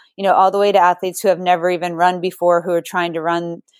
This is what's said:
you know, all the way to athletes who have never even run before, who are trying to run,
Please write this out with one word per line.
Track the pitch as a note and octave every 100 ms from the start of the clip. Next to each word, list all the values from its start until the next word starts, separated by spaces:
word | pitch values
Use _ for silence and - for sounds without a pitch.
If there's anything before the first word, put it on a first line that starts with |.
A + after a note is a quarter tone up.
| _ -
you |
know, | G3
all | - F#3+
the | G3
way | G3+
to | G3
athletes | F3+ F3 F#3 E3+
who | G3+
have | F3
never | F3+ F3 F3+
even | F3 F3
run | E3 F3+ F3+
before, | F3+ - F3 E3+
who | F3
are | E3+
trying | - F#3 E3+
to | E3
run, | D#3+ E3+ E3+ E3+ _